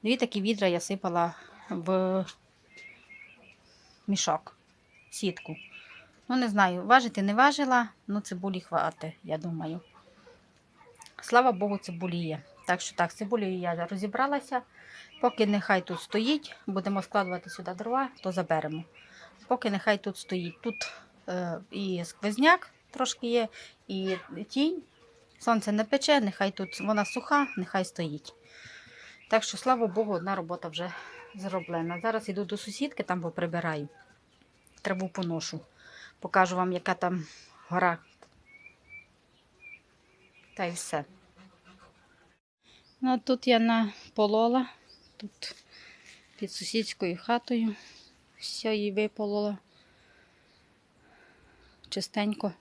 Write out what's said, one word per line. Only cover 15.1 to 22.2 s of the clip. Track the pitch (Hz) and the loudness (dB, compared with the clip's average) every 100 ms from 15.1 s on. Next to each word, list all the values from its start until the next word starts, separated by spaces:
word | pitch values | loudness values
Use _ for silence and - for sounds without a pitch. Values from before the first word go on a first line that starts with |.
| - | 0
Поки | 247 240 208 | 0 2 2
нехай | 208 - 190 | 2 4 2
тут | 180 175 | 2 -8
стоїть, | - 208 226 302 - - - | -2 -2 2 0 -2 -12 -4
будемо | 190 185 196 | -4 -2 -4
складувати | 185 202 190 180 175 | 0 0 0 -4 -8
сюди | - 180 | -10 -8
дрова, | 180 214 190 139 - | -6 -2 0 -2 -4
то | 190 | -4
заберемо. | 180 170 160 156 156 165 - - - - - - | -2 2 0 0 -6 -8 -18 -20 -20 -20 -20 -2
Поки | 247 240 | 0 2
нехай | 196 220 202 | 0 2 2
тут | 202 190 | 0 -8
стоїть. | - 185 170 - | -4 -4 -4 -6
Тут, | 233 220 - - - _ - | -6 -6 -8 -10 -20 _ -6
е, | 180 175 165 190 | -4 -4 -6 -8
і | - 196 180 175 | -6 -2 -2 -4
сквозняк | - | -4